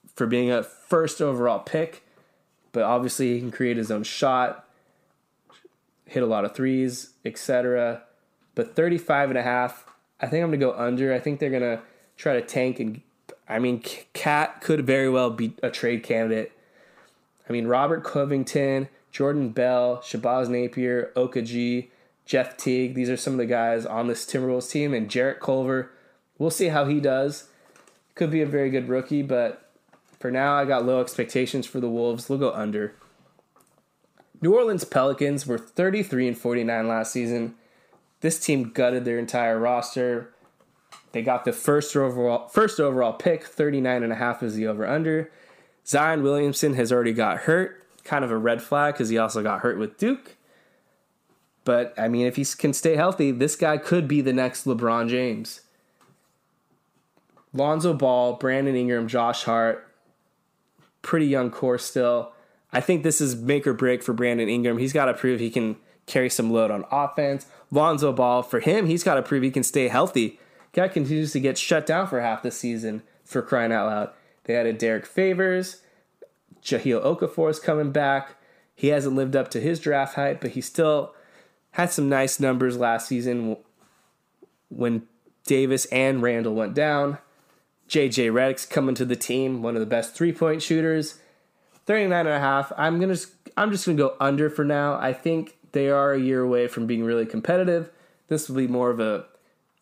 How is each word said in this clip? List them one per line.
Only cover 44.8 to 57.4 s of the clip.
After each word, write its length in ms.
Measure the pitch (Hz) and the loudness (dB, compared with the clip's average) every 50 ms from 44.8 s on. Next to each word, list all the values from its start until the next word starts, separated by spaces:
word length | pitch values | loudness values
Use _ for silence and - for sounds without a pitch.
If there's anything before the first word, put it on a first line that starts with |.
| 107 98 139 156 160 160 156 160 160 160 - - - - - _ _ _ _ _ - | -2 -2 -2 0 0 0 0 -2 -2 -6 -12 -20 -20 -20 -20 _ _ _ _ _ -6
Zion 380 | - - 143 151 160 160 151 135 | 0 2 2 2 2 2 2 2
Williamson 500 | 139 143 143 147 143 139 - - 147 135 | 2 2 2 2 0 0 0 0 0 2
has 180 | 123 117 113 | 2 2 2
already 220 | 123 123 117 113 110 | 2 2 2 2 0
got 280 | 117 110 98 85 - | 0 0 0 0 0
hurt. 440 | - 156 160 180 185 - - - - _ _ _ - | 0 2 2 2 2 -2 -6 -14 -20 _ _ _ -8
Kind 220 | - 151 143 131 | -4 -2 -2 0
of 60 | 120 | 0
a 60 | 113 113 | -2 0
red 260 | 110 117 117 120 - | 0 0 0 0 -2
flag 320 | - 147 143 147 147 143 | -2 0 2 2 0 0
'cause 140 | - 120 110 | -2 -2 0
he 100 | 113 113 | 0 0
also 240 | 113 110 - 110 104 | 0 0 -2 -2 -2
got 160 | 104 101 - | -2 -2 -2
hurt 180 | - 120 87 98 | -2 -2 -2 -2
with 220 | 107 104 - - | -4 -6 -4 -2
Duke. 360 | 202 240 277 262 - - - _ _ _ _ _ _ _ _ _ _ _ _ _ _ _ _ _ _ _ _ _ _ _ _ _ - | 0 0 0 -2 -6 -18 -20 _ _ _ _ _ _ _ _ _ _ _ _ _ _ _ _ _ _ _ _ _ _ _ _ _ 0
But, 300 | 131 120 120 123 - - | 2 2 2 2 0 -4
I 120 | 110 110 117 | -2 -2 0
mean, 180 | 120 120 123 | 2 2 0
if 120 | 123 123 143 | 0 0 -2
he 60 | 139 | -4
s-, 120 | - - | -4 -4
can 180 | - - 147 131 | -2 0 0 0
stay 220 | - - 160 160 | 2 2 2 2
healthy, 360 | 151 165 190 185 - 147 139 | 4 2 2 2 2 0 0
this 240 | 127 120 139 151 - | 2 0 0 0 0
guy 220 | - 170 156 151 151 | 0 2 2 2 0
could 300 | - - 175 180 160 135 | 0 0 2 2 2 2
be 140 | 147 147 | 2 2
the 120 | 131 131 127 | 2 2 2
next 320 | 131 127 123 - - - | 2 0 0 -2 -4 -4
LeBron 440 | 135 120 113 120 117 113 117 117 117 | -2 -2 0 0 0 2 2 0 0
James. 520 | 123 123 127 123 110 110 110 - - - - _ _ _ _ _ _ _ _ _ _ _ _ _ _ _ _ _ _ _ _ _ _ _ _ _ _ _ _ _ _ _ _ _ _ _ | 0 0 -2 -2 -4 -6 -8 -12 -14 -18 -20 _ _ _ _ _ _ _ _ _ _ _ _ _ _ _ _ _ _ _ _ _ _ _ _ _ _ _ _ _ _ _ _ _ _ _